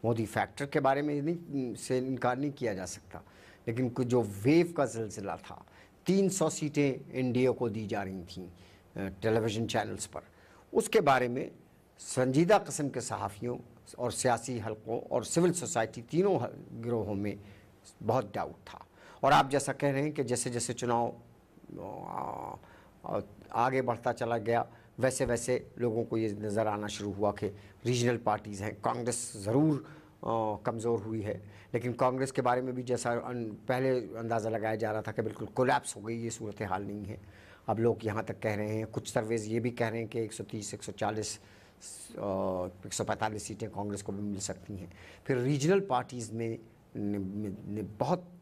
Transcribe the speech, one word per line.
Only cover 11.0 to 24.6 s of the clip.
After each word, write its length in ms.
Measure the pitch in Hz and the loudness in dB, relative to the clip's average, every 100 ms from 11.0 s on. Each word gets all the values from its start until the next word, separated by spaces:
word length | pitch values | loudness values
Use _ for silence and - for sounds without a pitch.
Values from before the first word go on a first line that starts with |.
बारे 280 | 147 131 123 | 6 6 4
में 220 | 123 - - - - _ _ | 0 -6 -10 -20 -20 _ _
संजीदा 600 | - - 131 135 175 208 | -4 2 4 6 8 6
किस्म 300 | - 139 143 | 6 -2 -2
के 120 | 123 | -2
सहाफ़ियों 580 | - 101 104 101 120 127 - - - - | -6 -4 -4 -4 -6 -6 -10 -20 -20 -4
और 140 | 123 | -4
सियासी 460 | - 127 120 - 120 | 2 2 2 0 -4
हलकों 420 | 107 107 110 120 | -4 -8 -4 -6
और 240 | - 123 | 0 -2
सिविल 280 | 107 170 175 | 2 4 4
सोसाइटी 500 | - 120 117 113 120 | 2 -2 0 0 -4
तीनों 380 | 117 156 202 165 | -2 2 4 4
ह-, 80 | 117 - - | 0 -6 -12
गिरोहों 420 | 117 117 117 101 | -8 -2 0 0
में 260 | 98 104 - - - - - - - | 0 -2 -4 -12 -20 -20 -20 -20 -6
बहुत 320 | 110 123 101 | 2 2 2
डाउट 200 | 104 78 | -4 -4
था। 320 | - - - - - - - | -6 -16 -18 -18 -20 -20 2
और 100 | 135 | 6
आप 180 | 147 135 | 6 6
जैसा 220 | 139 131 | 2 0
कह 180 | 131 143 | 0 0
रहे 120 | 135 | 2
हैं 100 | 151 | 0
कि 120 | 147 | -2
जैसे 260 | 120 120 131 | 0 0 0
जैसे 220 | 120 117 | -2 -4
चुनाव, 420 | 117 120 117 117 - - - - - - - | -2 2 2 2 -4 -20 -20 -20 -20 -16 -12
अ, 800 | 92 92 87 90 - - - - - - - - | -10 -10 -8 -6 -4 -6 -8 -12 -16 -20 -20 -14
अ, 160 | - 104 - - - | -4 -4 -4 -16 -6
आगे 300 | 113 123 131 | 0 2 2
बढ़ता 300 | 120 117 123 | 0 0 -2
चला 260 | 120 117 117 | 0 0 0
गया, 300 | 107 117 | 2 2